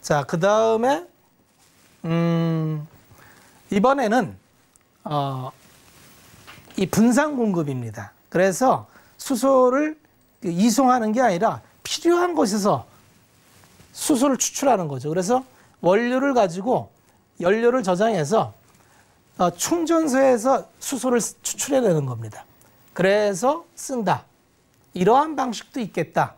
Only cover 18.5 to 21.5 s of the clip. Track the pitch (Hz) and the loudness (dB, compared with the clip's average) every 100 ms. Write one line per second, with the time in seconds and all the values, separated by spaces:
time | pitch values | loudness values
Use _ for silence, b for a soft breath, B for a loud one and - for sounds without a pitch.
18.5 | - _ b b b b b _ - 180 | -8 _ b b b b b _ -2 -2
19.5 | 170 - 339 311 330 320 254 269 240 240 | -2 -4 -2 2 0 2 2 4 4 2
20.5 | 262 - _ - 262 240 240 - - - | 0 -2 _ -8 -4 0 0 -2 -8 -10